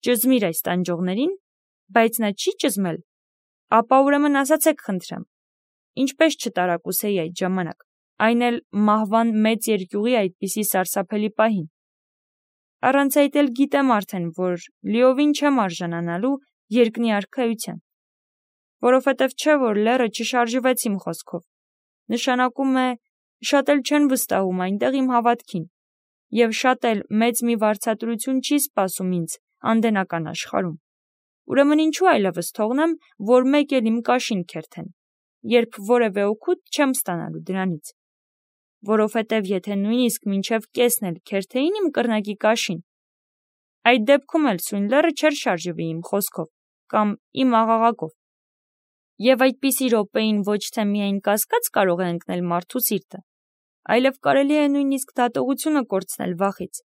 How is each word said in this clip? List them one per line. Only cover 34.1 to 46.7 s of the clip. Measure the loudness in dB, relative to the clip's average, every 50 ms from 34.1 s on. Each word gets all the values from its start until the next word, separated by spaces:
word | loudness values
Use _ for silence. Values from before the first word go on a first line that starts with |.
| -2 -2 0 -4 -4 -6 -6
քերթեն, | -8 -10 -14 -14 -14 -16 -16 -16 -16 -18 _ _ _ _ _ _ _ _ _ _
երբ | 2 2 2 2 2 -6 -14
որևէ | -2 0 2 2 2 0 0 0 0
օգուտ | 0 -2 -4 -2 -4 -4 -4 _
չեմ | _ -2 0 0 0 0
ստանալու | -2 -4 -6 -6 -6 -6 -8 -10 -12
դրանից, | -10 -8 -6 -4 -4 -4 -4 -6 _ -18 -20 _ _ _ _ _ _ _ _ _ _ _ _ _ _ _ _ _ -4
որովհետև | -2 2 2 2 0 0 -4 -4 -2 -2 -2 -2 -2
եթե | -4 -4 -4 -4 -4
նույնիսկ | -2 -2 0 0 2 0 0 0 -2 -6 -4
մինչև | -4 -2 -2 -2 -4 -4 -4 _
կեսն | _ 0 0 2 0 0 -4 -6
էլ | -8 -8
քերթեին | _ -6 -4 -4 -4 _ -4 -2 -2 -2 -2 -2
իմ | -2 -2
կռնակի | -2 -2 -2 0 -2 -2 -2 -4 -8
կաշին, | -2 0 0 0 0 -2 -6 -6 -8 -10 _ _ _ _ _ _ _ _ _ _ _ _ _ _ _ _ _ _ _ _
այդ | 2 2 2 4
դեպքում | 4 4 4 2 _ -2 0 0 0
էլ | 0 -2
սույն | -6 -6 -4 -4 -2
լեռը | 0 2 2 2 2 0
չէր | 2 0 0 0 0
շարժվի | -2 -2 -2 -2 -4 -6 -6 -6 -6 -6
իմ | -6 -8 -6
խոսքով | -4 -4 -4 -4 -4 -8 -10 -10 -10 _ _ _ _